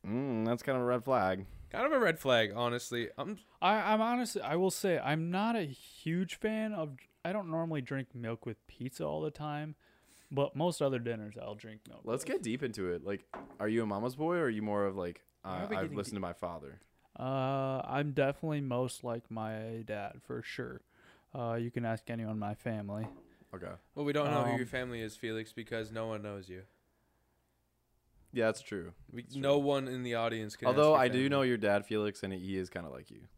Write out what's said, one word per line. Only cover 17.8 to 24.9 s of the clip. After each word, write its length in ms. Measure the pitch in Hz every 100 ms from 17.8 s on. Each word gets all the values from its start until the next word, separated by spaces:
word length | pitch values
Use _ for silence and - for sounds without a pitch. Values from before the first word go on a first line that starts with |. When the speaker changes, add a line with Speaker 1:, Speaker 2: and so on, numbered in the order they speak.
Speaker 3:
I'm 280 | - 135 147
definitely 480 | 139 139 139 160 151
most 420 | 135 123 127 -
like 260 | 123 120 -
my 520 | 110 110 110 113 113
dad, 380 | 110 104 101 123 -
for 140 | 123
sure. 400 | - - 123 127 _ _ - - _
Uh, 240 | 131 117 117
you 100 | 117
can 140 | 123
ask 240 | 117 113 -
anyone 260 | 117 110
in 40 | 107
my 160 | 104
family. 520 | 107 120 110 101 104 110 - - _ -
Speaker 1:
Okay. 180 | 95 90 90 _
Speaker 2:
Well, 120 | - 147
we 80 |
don't 160 | 143 143
know 140 | 147
who 80 | 120
your 80 | 127
Speaker 3:
Um, 60 | 120
Speaker 2:
family 360 | 131 127